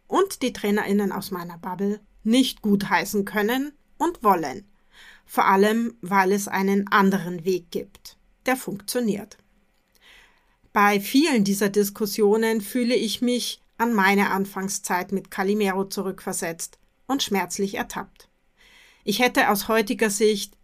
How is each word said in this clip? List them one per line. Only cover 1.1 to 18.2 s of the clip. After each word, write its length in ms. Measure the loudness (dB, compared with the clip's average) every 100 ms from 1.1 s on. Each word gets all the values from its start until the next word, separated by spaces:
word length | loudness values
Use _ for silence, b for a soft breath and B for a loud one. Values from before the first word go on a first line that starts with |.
aus 180 | -2 -6
meiner 280 | -8 -10 -12
Bubble 420 | -10 -4 -4 -4 -10 _
nicht 380 | 0 2 2 0
gutheißen 640 | 0 0 2 0 0 -2 -2
können 460 | -2 0 -2 -4 -10 _ -4
und 240 | -4 0
wollen. 440 | 2 2 0 -8 -16 B B B B B _
Vor 180 | 0
allem, 500 | 4 6 4 2 -2 -6
weil 320 | -2 2 4
es 160 | 2 0
einen 400 | -2 0 0 2
anderen 560 | 4 4 2 -2 -6
Weg 260 | -2 -4 -4
gibt, 460 | -10 -10 -14 -20 -20 _ _ -4
der 100 | -4
funktioniert. 800 | -4 -10 -6 -4 -2 -4 -8 -20 _ _ _ _ _ b b b b b b b _
Bei 280 | 2 2 2
vielen 440 | 2 2 4 4
dieser 240 | 2 0 0
Diskussionen 920 | 0 0 -2 -4 0 2 4 2 0
fühle 320 | -2 -2 0
ich 260 | 0 0 -2
mich 400 | -2 -2 -4 -10 _ -4
an 140 | 0
meine 360 | 2 4 4 2
Anfangszeit 800 | 0 -4 -6 -6 -6 -4 -4 -4
mit 200 | -6 -6
Calimero 560 | -4 -2 0 0 -2 -4
zurückversetzt 920 | -6 -6 -8 -8 -6 -6 -8 -12 _ _ _ -6
und 160 | -4
schmerzlich 540 | -2 -2 -2 -4 -4 -4
ertappt. 520 | -8 -8 -12 _